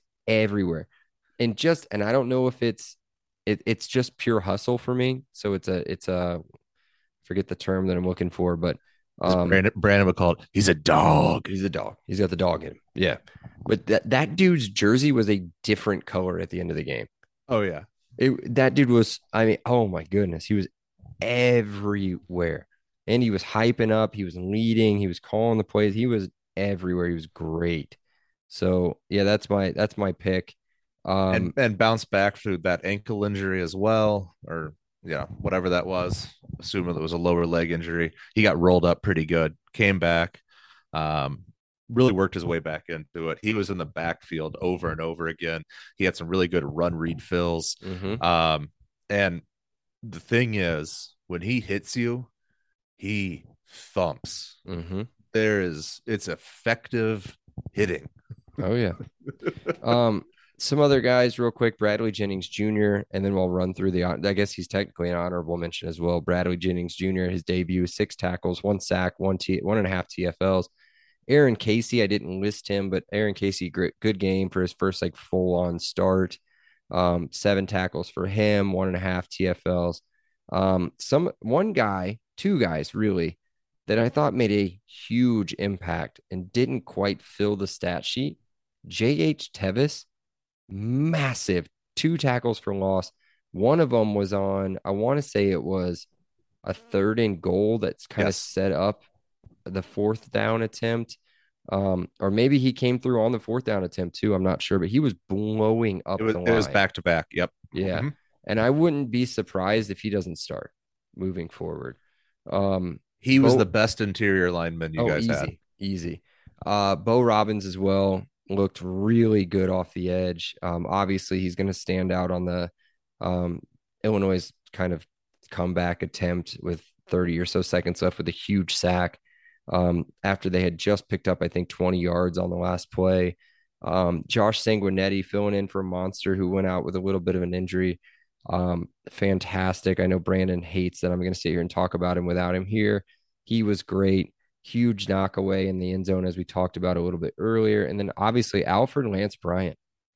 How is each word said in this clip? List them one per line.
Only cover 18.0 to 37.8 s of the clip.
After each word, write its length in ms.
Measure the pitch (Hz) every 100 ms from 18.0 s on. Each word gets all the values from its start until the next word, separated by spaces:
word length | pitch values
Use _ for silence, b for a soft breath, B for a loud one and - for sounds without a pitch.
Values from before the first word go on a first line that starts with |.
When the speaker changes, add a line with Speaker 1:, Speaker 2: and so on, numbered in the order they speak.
| _ -
Speaker 1:
It, 380 | 131 123 -
that 180 | 120 131
dude 160 | 131 131
was, 320 | 120 110 - _
I 140 | 110
mean, 140 | 110 - 117
oh 220 | 123 104
my 160 | 87
goodness. 420 | 78 98 95 80 -
He 80 |
was 140 | 104 92 _ _ _ - -
everywhere. 1500 | 117 123 123 120 104 101 104 104 95 90 - 90 85 78 - _ _ _ -
And 140 | 120
he 80 | 117
was 120 | 98
hyping 480 | - 110 117 113 113
up. 240 | 110 110
He 100 | 104
was 120 | 92 87
leading. 640 | 92 107 113 113 110 101
He 80 | 98
was 100 | 85
calling 380 | - 107 117 110
the 80 |
plays. 300 | 104 107 104
He 120 | 104 123
was 220 | 110 95 _ _ -
everywhere. 520 | 101 95 92 90 87
He 60 |
was 120 | 85 78
great. 720 | - 80 80 85 82 69 - _ _ _ _ _
So, 500 | - 92 92 90 - -
yeah, 160 | 101
that's 240 | 98 107 -
my, 240 | 101 95
that's 240 | - 107 -
my 160 | 98
pick. 420 | 87 98 92 - - _ _ _ _ -
Um, 280 | 95 95
Speaker 2:
And, 180 | 95 87 -
and 220 | 120 98
bounced 320 | 113 113 -
back 260 | 98 101 -
through 220 | 107 90
that 260 | 90 87
ankle 400 | 92 101 - 104
injury 380 | 104 98 95 92
as 120 | 85
well, 600 | 92 107 110 107 101 95 _ -
or, 280 | 82 76 78 _ _
you 100 | 90
know, 140 | 73 69 -
whatever 300 | - 92 90
that 160 | 87 92
was. 420 | 90 90 - - - - -
Assuming 360 | - 98 87 80
it 40 |
was 120 | 80
a 60 | 85
lower 280 | 87 87 85
leg 240 | 85 85
injury. 420 | 85